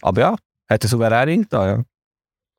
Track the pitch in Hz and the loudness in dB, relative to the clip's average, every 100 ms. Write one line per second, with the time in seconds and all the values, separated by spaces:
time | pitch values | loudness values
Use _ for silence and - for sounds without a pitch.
0 | - 95 147 214 _ _ _ 110 107 117 | -2 2 0 0 _ _ _ -2 0 0
1 | 113 113 139 175 107 123 95 107 - _ | 2 2 0 -2 -2 -2 -2 -2 -6 _
2 | _ _ _ _ _ | _ _ _ _ _